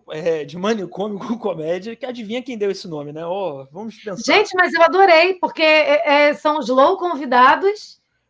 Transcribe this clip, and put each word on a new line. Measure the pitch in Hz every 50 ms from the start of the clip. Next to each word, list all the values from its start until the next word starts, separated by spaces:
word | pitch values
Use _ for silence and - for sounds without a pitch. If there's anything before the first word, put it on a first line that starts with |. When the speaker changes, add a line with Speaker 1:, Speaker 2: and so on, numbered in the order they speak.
| _ -
Speaker 1:
É, | 156 156 170 175 160 156 147
de | 143 151
manicômio | 175 185 208 233 214 185 170 - 175 196 214 202 185
<laughs> | 135 - 233
com |
comédia, | 226 - 208 175 160 151 160 175 185 185 233 226
que | - -
adivinha | 254 247 247 226 196 226 254
quem | 254 277 247
deu | 214 202 196
esse | 190 190 -
nome, | 190 156 147 143 147 147
né? | 156 165
Ó, | 170 180 202 196 170 143 135 135 135
vamos | 139 180 220 226 208 -
pensar. | - 208 185 - - 262 320
Speaker 2:
Gente, | 403 415 - 370
mas | 370 359 330 -
eu | 330 330
adorei, | 330 - 381 392 392 330 311 339 381 370
porque, | - - 277 - - 320
é, | 311 311 311 302 - 285 302 339 302 285 294 294 294
é, | 285
são | 294 - 302 302 311
os | 247
low | 202 262 262 269 339 381
convidados | 381 349 349 302 262 302 247 247 247 254 269 311 269 370 392 427 415 - - - _ _ _ _ _ _ _